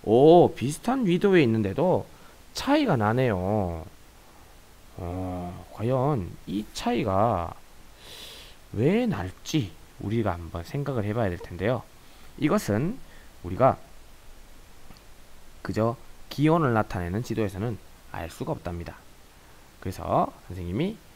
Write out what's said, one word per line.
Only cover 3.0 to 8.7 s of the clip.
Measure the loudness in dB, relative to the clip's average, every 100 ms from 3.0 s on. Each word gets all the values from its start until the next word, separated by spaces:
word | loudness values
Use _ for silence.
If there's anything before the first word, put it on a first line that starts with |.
| 4 4 2 2 2 0 0 -4 -10 -18 -20 -20 -20 -20 -20 -20 -20 -20 -20 -12
어, | -8 -6 -6 -6 -8 -12 -16
과연 | -6 -2 0 2 0 -4 -10 -6
이 | -6 -6
차이가 | -6 -4 -2 0 2 2 0 -4 -10 -20 -20 -20 -20 -20 -18 -18 -18 -20 -20 -10